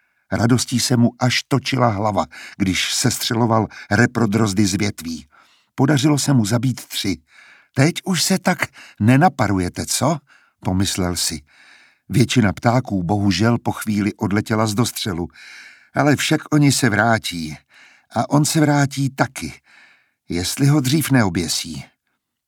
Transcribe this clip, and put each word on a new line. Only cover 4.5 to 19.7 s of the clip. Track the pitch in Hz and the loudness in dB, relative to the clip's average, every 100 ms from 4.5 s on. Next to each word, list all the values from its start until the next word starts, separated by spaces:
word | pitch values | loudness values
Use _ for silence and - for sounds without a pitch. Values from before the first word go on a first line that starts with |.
| 95 101 | 2 0
z | |
větví. | 92 104 - 82 80 - _ _ _ _ | 0 -4 -4 -10 -12 -14 _ _ _ _
Podařilo | - 127 151 151 143 | 0 2 4 2 2
se | - | 2
mu | 135 | 2
zabít | 101 120 127 110 - | 2 0 -2 -4 -8
tři. | - 104 87 _ - - - _ | -6 -6 -6 _ -20 -20 -20 _
"Teď | - 147 175 | 0 0 0
už | - 175 | -4 -2
se | - 190 | 0 0
tak | - 175 - - - _ | 0 -2 -4 -8 -20 _
nenaparujete, | 104 135 185 - 101 98 90 92 85 | 4 6 4 2 0 0 -2 -4 -6
co?" | - 127 160 - _ _ _ | -2 -2 -2 -6 _ _ _
pomyslel | 113 92 98 - 90 87 | -4 -2 -2 -2 -4 -2
si. | - 78 - _ - - _ _ _ | -6 -8 -16 _ -20 -20 _ _ _
Většina | 98 113 127 147 | 0 2 4 2
ptáků | - 120 123 127 98 | 2 2 0 0 -4
bohužel | 85 104 101 87 113 117 | -2 0 2 2 2 2
po | 110 | -2
chvíli | - 110 104 104 | -6 -4 -2 -2
odletěla | - 110 104 - 110 110 | -2 -2 -2 -2 0 0
z | |
dostřelu, | 101 117 - 113 85 85 - - - - - _ | 0 -2 -4 -6 -6 -8 -12 -20 -20 -20 -20 _
ale | 131 143 135 | -2 0 0
však | - 156 - | 0 -2 0
oni | 151 143 | 2 4
se | 120 123 | 2 0
vrátí. | 101 117 110 - 87 78 73 _ _ - _ _ | 2 2 0 -2 -8 -10 -12 _ _ -20 _ _
A | 110 - | -6 0
on | 147 | 0
se | 151 165 | 2 2
vrátí | 151 143 139 139 135 | 2 2 0 -2 -6
taky, | - - - 143 - _ | -2 -4 -4 -12 -14 _